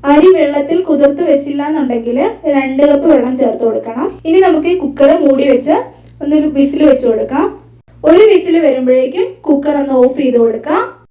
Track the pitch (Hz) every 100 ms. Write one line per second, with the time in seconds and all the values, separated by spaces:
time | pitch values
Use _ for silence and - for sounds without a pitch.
0 | 285 294 370 359 285 294 277 339 370 285
1 | 285 311 330 277 - 285 294 311 254 233
2 | 233 247 370 453 320 277 262 269 294 285
3 | 349 285 240 262 247 220 226 214 233 233
4 | 339 - 320 359 370 320 311 370 294 -
5 | 277 339 277 269 285 247 277 381 - -
6 | - - 285 302 294 277 277 - 302 247
7 | 247 220 - 277 392 - - _ _ -
8 | 302 339 427 370 359 330 302 262 254 254
9 | 254 349 370 - - 285 285 285 277 262
10 | 254 262 269 233 226 220 294 320 494 -
11 | _